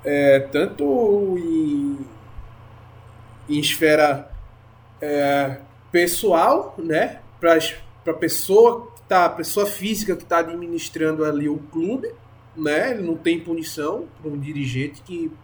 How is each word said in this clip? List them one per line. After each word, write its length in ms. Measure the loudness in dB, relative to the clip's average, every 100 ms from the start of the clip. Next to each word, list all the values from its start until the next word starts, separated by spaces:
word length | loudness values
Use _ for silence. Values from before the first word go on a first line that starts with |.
É, 360 | 0 2 6 6
tanto 960 | 4 -2 -2 -2 0 2 4 2 2 -2
em, 600 | -2 0 0 0 -2 -6 -10 -16 -18 -18 -18 -20 -20 -20 -20 -20 -20 -20 -20 -20 -4
em 100 | -2
esfera, 720 | -2 2 4 6 4 2 -6 -16 -18 -20 -20 -20 -20 -12
é, 580 | -4 -2 0 0 -2 -6 -16 -20 -2
pessoal, 840 | 0 0 0 2 4 4 2 -2 -10
né? 420 | -2 -2 -2 -6 -20 0
Pras, 340 | 4 4 2 -8 -18 -10
pra 100 | -6
pessoa 760 | -4 -2 -4 4 8 8 6 -10
que 80 | -20
tá, 260 | 0 2 2
pessoa 380 | 0 -6 -2 -2
física 500 | -4 -6 -4 -4 -6
que 80 |
tá 140 | 0 0
administrando 840 | 0 -6 -8 -8 -8 -4 -2 0
ali 240 | -2 -2 -4
o 100 | -4
clube, 520 | -6 -4 -4 -4 -8 -12 -20 -20 -20 -6
né? 360 | -2 0 -2
Ele 100 | -4
não 140 | -6 -4
tem 240 | -2 -2
punição 680 | -4 -8 -8 -6 -6 -6 -10 -14
pra 100 | -10
um 80 | -10
dirigente 640 | -8 -6 -6 -4 -8 -10
que 280 | -14 -8 -8 -10